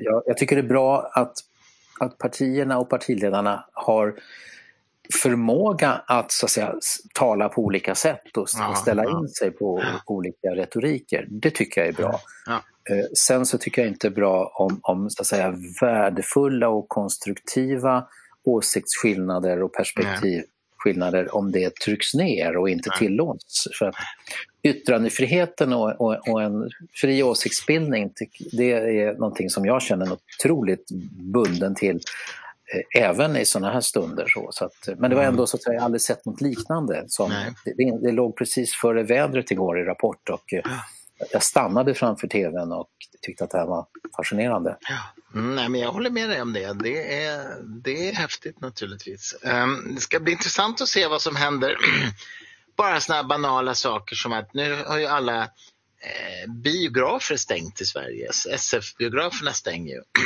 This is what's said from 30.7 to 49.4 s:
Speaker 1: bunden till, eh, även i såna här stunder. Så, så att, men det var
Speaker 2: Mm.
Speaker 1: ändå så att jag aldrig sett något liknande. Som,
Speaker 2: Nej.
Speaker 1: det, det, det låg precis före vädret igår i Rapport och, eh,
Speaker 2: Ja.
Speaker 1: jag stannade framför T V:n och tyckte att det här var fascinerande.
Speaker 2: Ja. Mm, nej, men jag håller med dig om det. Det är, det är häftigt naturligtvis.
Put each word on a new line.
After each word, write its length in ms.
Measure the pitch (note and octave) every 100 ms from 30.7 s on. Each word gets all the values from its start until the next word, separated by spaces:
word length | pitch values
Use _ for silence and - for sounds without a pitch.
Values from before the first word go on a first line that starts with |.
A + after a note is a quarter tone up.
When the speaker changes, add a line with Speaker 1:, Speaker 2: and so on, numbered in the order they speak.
| F#2 - F#2+ E2+ F#2 F2+
Speaker 1:
bunden 400 | A2+ G2+ F2 F#2+
till, 260 | F#2+ G2+ E2+ - - - - - - - - -
eh, 80 | -
även 340 | G2+ F#2 D#3 C#3
i 80 |
såna 260 | A2 G#2 G2
här 80 | B2
stunder. 460 | - G#2+ D#2+ E2+ -
Så, 200 | G#2 F#2
så 120 | -
att, 240 | F2+ - - F2+
men 120 | B2
det 60 | C3
var 60 |
Speaker 2:
Mm. 120 | C#3
Speaker 1:
ändå 120 | B2 A#2+
så 100 | C3+
att 60 | A#2+
jag 100 | A#2
aldrig 260 | A#2+ A#2
sett 220 | - A2+
något 160 | A2+ G2
liknande. 640 | C#3 A#2 - E3 C3 D2 -
Som, 220 | - G#2
Speaker 2:
Nej. 220 | G#2 G#2 A#2+
Speaker 1:
det, 100 | - B2
det, 220 | B2+ A2+
det 100 | A#2+
låg 240 | A2+ A#2+ -
precis 380 | A#2 - A#2
före 280 | - A#2 A2+
vädret 480 | G#2+ A#2+ D3 C3 -
igår 300 | F#2+ F#2 F2
i 40 |
Rapport 440 | F2+ F2+ F2+ - -
och, 220 | - -
eh, 80 | F#2
Speaker 2:
Ja. 640 | - B2+ - - - _ -
Speaker 1:
jag 100 | -
stannade 520 | - - G#2+ G#2+ C3
framför 320 | B2+ A#2+ G#2+ G2
T 200 | G#2 F2
V:n 240 | F2 E2+
och 160 | E2 - _ - _
tyckte 220 | - E2+
att 60 | F2
det 80 | F#2
här 80 | E2+
var 200 | E2+ E2+ - - -
fascinerande. 600 | E2+ G#2 A#2+ G#2+ E2+ F#2+
Speaker 2:
Ja. 160 | - - - - _ G#2+
Mm, 140 | A#2
nej, 140 | C3+ A#2+
men 120 | B2+
jag 100 | A#2+
håller 180 | G3+ B3
med 180 | A#3+ A3
dig 140 | D#3
om 100 | A#2+
det. 200 | G#2+ G2
Det 520 | G2+ A2+ D3 D3+ C#3+
är, 200 | D3+ D3 C3+ - A2+ A2+
det 240 | C3 C#3+ F#3
är 40 |
häftigt 480 | G#3 D#3 - - -
naturligtvis. 760 | C3 A2+ G2+ G2 G2 G2 - -